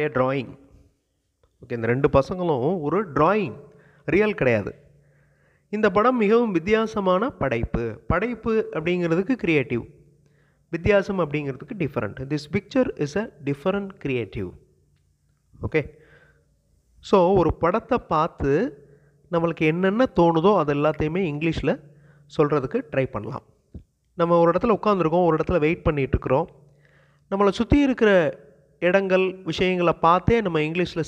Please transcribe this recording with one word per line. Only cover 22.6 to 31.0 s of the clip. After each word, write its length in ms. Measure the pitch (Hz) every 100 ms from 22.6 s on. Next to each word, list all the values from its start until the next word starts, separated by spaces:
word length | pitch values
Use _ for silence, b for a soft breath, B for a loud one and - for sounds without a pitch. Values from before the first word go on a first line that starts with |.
| 131 247 -
ட்ரை 140 | 135 131
பண்ணலாம். 320 | 107 - 113 _ _ _ - - _ _ -
நம்ம 180 | 170 170
ஒரு 80 | 170
இடத்துல 220 | 175 240 196
உட்காந்துருக்கோம், 460 | 214 196 156 175 175
ஒரு 80 | 156
இடத்துல 220 | 156 175 151
வெயிட் 200 | 175 175
பண்ணிட்டு 260 | 147 131 -
இருக்கிறோம். 320 | 131 135 175 - _ b b b b b b
நம்மளை 220 | 196 202 185
சுத்தி 180 | 226 285 277
இருக்கிற 240 | - 214 190 151 - - _ _ - 175
இடங்கள், 360 | 196 190 185 185 185 175
விஷயங்களை 420 | 160 185 180 170 156 165
பார்த்தே 300 | 180 180 233 190
நம்ம 140 | 160 151
இங்கிலீஷ்ல 360 | 170 170 165